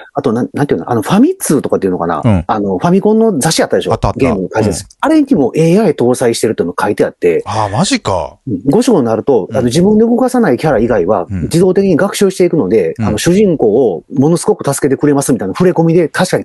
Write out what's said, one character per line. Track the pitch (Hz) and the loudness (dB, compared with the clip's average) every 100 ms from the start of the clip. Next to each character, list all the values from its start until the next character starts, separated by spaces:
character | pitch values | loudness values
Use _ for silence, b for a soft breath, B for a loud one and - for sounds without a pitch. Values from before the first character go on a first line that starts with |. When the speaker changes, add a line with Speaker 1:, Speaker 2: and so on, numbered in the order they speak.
| B | B
Speaker 1:
あ | - | -4
と、 | 135 | -2
な | 113 | -2
ん、 | - | -4
な | 143 | -4
ん | 151 | -2
て | |
い | 92 | -2
う | |
の、 | - | -2
あ | 117 | -4
の、 | |
フ | - | 0
ァ | 190 | 2
ミ | 294 381 | 2 0
通 | - 139 | -2 -2
と | - | 0
か | 98 | -2
っ | |
て | 95 | -2
い | |
う | |
の | 90 | -2
か | 85 | -4
な。 | 78 | -2
Speaker 2:
う | 120 | 0
ん。 | 95 - | 0 0
Speaker 1:
あ | 107 | -4
の、 | 101 92 | -4 -2
フ | |
ァ | 175 | 0
ミ | 190 | 2
コ | 208 | 2
ン | 220 | 2
の | 226 160 | 2 0
雑 | 156 | -2
誌 | - | -2
あ | - | 0
っ | |
た | 101 | -2
で | |
し | 90 | -2
ょ。 | |
Speaker 2:
あ | |
っ | 110 | -2
た | 110 | -2
あ | |
っ | |
た。 | 117 | -2
Speaker 1:
ゲ | 135 | -2
ー | |
ム | 101 | -2
の | 90 | -4
解 | 113 | -2
説。 | 107 78 | -2 -4
Speaker 2:
う | - | -10
ん。 | _ | _
Speaker 1:
あ | 277 | 0
れ | 320 | 2
に | 285 208 | 2 2
も | 120 | 0
エ | - 165 185 | 2 2 2
ー | |
ア | 208 | 2
イ | |
搭 | - 120 123 | 0 0 2
載 | 123 | 0
し | 117 | 0
て | 117 | -2
る | |
っ | - | -2
て | |
い | |
う | 87 | -4
の | - | -4
書 | 104 | -4
い | 104 | -2
て | |
あ | 104 | -2
っ | - | -2
て。 | 87 80 - | 0 0 -2
Speaker 2:
あ | 107 107 | -4 -2
ー、 | |
マ | 104 | -2
ジ | 196 254 | -2 -2
か。 | - 92 73 - | -2 -4 -6 -12
Speaker 1:
う | - | -10
ん。 | 98 135 | -8 0
五 | 180 | 0
章 | 247 196 | 2 2
に | 117 | 2
な | |
る | 110 | -2
と、 | 110 123 90 | 0 0 0
Speaker 2:
う | |
ん。 | 113 | -2
Speaker 1:
あ | |
の、 | 120 | 0
自 | 139 | 2
分 | 190 214 | 2 4
で | |
動 | 226 233 | 2 2
か | 254 | 0
さ | 247 | 0
な | 208 | 0
い | 123 | 0
キ | 156 | 0
ャ | |
ラ | 117 | 0
以 | 117 | 0
外 | 113 85 | 0 0
は、 | 101 85 | -2 -2
Speaker 2:
う | |
ん。 | 98 | -6
Speaker 1:
自 | - 160 | -2 0
動 | 185 | 2
的 | 180 | 2
に | 196 | 2
学 | 160 196 - | 2 0 0
習 | 196 | 0
し | - | 2
て | |
い | 175 | 0
く | 170 | 0
の | 95 | 2
で、 | 110 82 - | 2 0 -2
Speaker 2:
う | |
ん。 | |
Speaker 1:
あ | 110 | -2
の、 | 107 | -2
主 | 160 | 0
人 | 185 208 147 | 2 2 2
公 | 113 110 120 | 2 2 2
を | 82 - | -2 -6
も | 151 143 | 0 2
の | 170 | 2
す | - | 0
ご | 208 | -2
く | - | -2
助 | 135 143 | -2 -2
け | |
て | 135 | 0
く | 147 | 0
れ | |
ま | 139 | 0
す | 139 | 0
み | 120 | -2
た | |
い | 95 | -4
な | |
触 | - 185 | -2 0
れ | |
込 | 165 | 2
み | 165 | 2
で | 165 160 | 2 0
確 | - 185 | -2 -2
か | |
に | 147 | -2